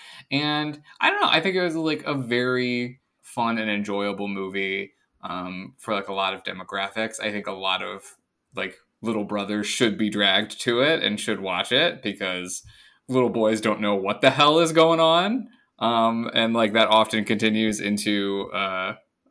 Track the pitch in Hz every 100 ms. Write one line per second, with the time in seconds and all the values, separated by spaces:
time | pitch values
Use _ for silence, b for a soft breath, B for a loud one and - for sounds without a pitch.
0 | B B B 139 151 147 151 147 B B
1 | - 403 392 160 190 185 180 160 160 151
2 | - 139 117 120 127 127 123 123 123 123
3 | _ _ - - 117 113 110 104 101 101
4 | 101 98 101 98 95 98 95 98 98 _
5 | _ _ 92 90 90 92 95 - - 101
6 | 98 98 95 95 - 92 90 101 98 113
7 | 110 - 107 104 98 98 95 92 95 98
8 | - - _ _ _ - 98 - _ _
9 | 110 113 101 104 98 104 104 - 117 98
10 | 107 104 101 98 107 - 127 120 143 160
11 | - 104 - 98 95 90 101 127 170 -
12 | 107 98 95 90 90 - - b b b
13 | - 127 120 110 110 110 107 107 104 101
14 | 95 - 135 131 147 160 165 160 165 165
15 | 160 165 196 254 - B B - 117 117
16 | 113 113 117 - 113 117 110 110 107 110
17 | 107 113 101 107 113 110 110 104 101 104
18 | 107 104 101 98 92 95 95 92 95 -
19 | _ _ _